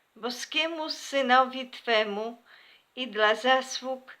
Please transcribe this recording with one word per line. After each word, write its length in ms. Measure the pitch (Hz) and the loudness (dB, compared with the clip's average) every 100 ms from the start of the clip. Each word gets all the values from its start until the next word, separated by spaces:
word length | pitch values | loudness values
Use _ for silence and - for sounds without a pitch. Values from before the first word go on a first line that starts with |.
| _ 226 | _ -10
boskiemu 760 | 233 247 - 302 320 330 311 | -8 -8 -6 -2 -2 -4 -6
Synowi 800 | - - 277 254 254 254 262 254 | -8 -4 0 4 4 4 -2 -10
Twemu 760 | - - 220 214 202 226 240 _ - - _ _ - | -8 0 0 0 -4 -6 -10 _ -20 -20 _ _ -10
i 120 | 254 | -6
dla 280 | 208 214 220 | 2 2 4
zasług 840 | 247 262 254 - 254 262 - - | 4 4 2 -6 -8 -8 -10 -20